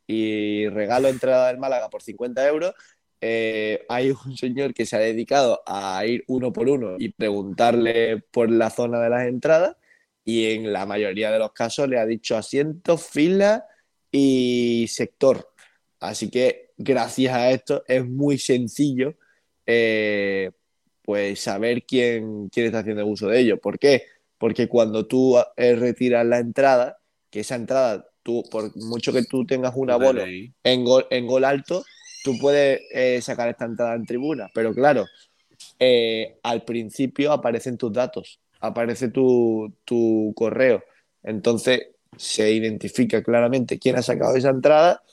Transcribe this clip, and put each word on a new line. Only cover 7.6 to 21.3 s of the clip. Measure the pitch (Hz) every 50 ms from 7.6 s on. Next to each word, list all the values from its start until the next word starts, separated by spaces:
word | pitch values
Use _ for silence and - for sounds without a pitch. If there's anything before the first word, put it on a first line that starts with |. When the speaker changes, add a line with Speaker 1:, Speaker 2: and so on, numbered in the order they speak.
| 117 117 117 120 113 110 117 117 117 113 113 107 - _
Speaker 1:
por | - 120 117 113
la | 117 113 113 113
zona | - - 120 117 120 117
de | 117 117
las | 120 123 127
entradas, | 123 127 123 - 147 160 160 180 320 349 _ _ _ _ _ _ _ _ _ _
y | 110 113 113 110 110 110
en | 110 110 107
la | 101 92 98
mayoría | 101 101 107 107 98 92 104 110 107
de | 110 110
los | 110 107 -
casos | - 117 117 - - 143 135
le | 127 120
ha | 110
dicho | 110 113 107 - - 120
asiento, | 110 101 - - 139 147 156 156 175 _ - 170
fila | 160 - - - 143 151 175 190 196 196 208 214 233 - - _ _ _ _ _ _ _ _
y | - 139 139 135 131 127 123 123 123 123 120 120 120 117 117 107
sector. | - - 117 - - _ - 135 117 92 - - _ _ _ _ _ _ _ _ _ _
Así | - 95 107 - 113 101
que | - 123 127 123 - - - _ _
gracias | - 110 139 131 123 104 120 - - 131 127 127
a | 120 123 127
esto | 131 127 - - 143 139 -
es | - 127 131 127
muy | 123 127 135 143 143 139
sencillo, | 123 - - 131 123 123 107 - - 147 147 131 127 127 147 - _ _ _ _ _ _ _ _ _ _
eh, | - 117 117 113 113 110 107 107 104 104 101 101 98 98 95 95 92 - _ _ _ _ _ _ _ _ _
pues | _ - 101 104 101 101